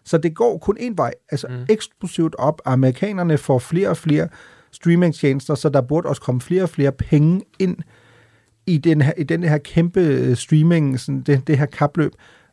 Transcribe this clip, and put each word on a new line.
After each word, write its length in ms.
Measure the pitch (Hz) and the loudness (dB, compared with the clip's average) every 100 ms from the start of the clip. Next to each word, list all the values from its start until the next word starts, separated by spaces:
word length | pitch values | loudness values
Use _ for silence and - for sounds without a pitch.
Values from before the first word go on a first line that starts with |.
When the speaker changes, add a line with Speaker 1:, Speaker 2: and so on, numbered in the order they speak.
| - | -4
Speaker 1:
Så 120 | 165 | -2
det 180 | 165 160 | -2 0
går 220 | 240 165 | -2 0
kun 200 | - 214 | -4 -4
én 160 | 247 190 | -4 -4
vej, 180 | 120 - _ | -4 -6 _
altså 160 | 147 143 | -8 -8
Speaker 2:
Mm. 80 | 123 131 | -10 0
Speaker 1:
eksplosivt 680 | 214 - _ 180 - 160 - | 0 -2 _ -10 -2 -2 0
op. 240 | 135 151 - | -2 -2 0
Amerikanerne 720 | 127 131 127 202 196 175 151 | 2 2 2 -4 -2 0 0
får 220 | - 131 | 0 -2
flere 300 | - 165 196 | 0 -2 -2
og 80 | 165 | -2
flere 300 | 156 151 165 - - - _ | -2 -2 -2 -8 -20 -20 _
streamingtjenester, 840 | - 170 170 175 151 147 135 - 147 | -6 0 2 2 0 -2 -2 -4 -2
så 140 | 156 | 0
der 120 | 139 | 0
burde 280 | 123 156 165 | 0 -2 -2
også 120 | 139 | -4
komme 200 | - 127 | -4 -4
flere 220 | - 180 | -2 -2
og 60 | 185 | -2
flere 220 | - 139 | 0 -2
penge 500 | 135 - 151 156 185 - _ | -2 0 2 4 2 -4 _
ind 180 | 185 175 - _ _ _ _ _ _ _ - | -4 -4 -10 _ _ _ _ _ _ _ -2
i 100 | 156 | 0
den 240 | 170 156 | 2 4
her, 120 | 139 - | 2 0
i 60 | |
den 200 | 147 170 | -4 -2
her 140 | 170 151 | 0 -2
kæmpe, 440 | - - 170 190 | 0 0 0 2
øh, 340 | 170 131 127 123 | 2 2 0 -2
streaming, 640 | - 156 160 170 143 131 | 2 4 4 4 2 -2
sådan 220 | - 135 | -4 -6
det, 260 | 127 139 127 | 0 0 2
det 100 | 139 | 0
her 80 | 147 | 0
kapløb. 460 | - 147 - 147 - - _ _ | -2 -2 0 -2 -4 -18 _ _